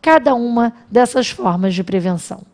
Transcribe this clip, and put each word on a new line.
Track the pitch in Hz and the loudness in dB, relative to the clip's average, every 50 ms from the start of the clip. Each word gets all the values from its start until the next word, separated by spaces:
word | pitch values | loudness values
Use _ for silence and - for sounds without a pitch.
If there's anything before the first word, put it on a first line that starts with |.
cada | - 320 320 311 240 285 254 | 4 4 4 4 4 2 0
uma | 240 240 240 240 233 233 233 233 - - _ | 0 -2 -2 0 0 0 0 -2 -8 -18 _
dessas | 202 240 247 240 - 254 233 - | 2 2 2 4 0 -4 -4 -4
formas | - - 370 190 175 180 190 190 180 | -6 -4 -2 -2 0 0 0 -2 -2
de | 185 185 | -2 -4
prevenção. | 175 190 185 170 185 180 165 - - - 190 - _ | -2 -4 -2 -2 -2 -4 -4 -6 -12 -16 -16 -16 _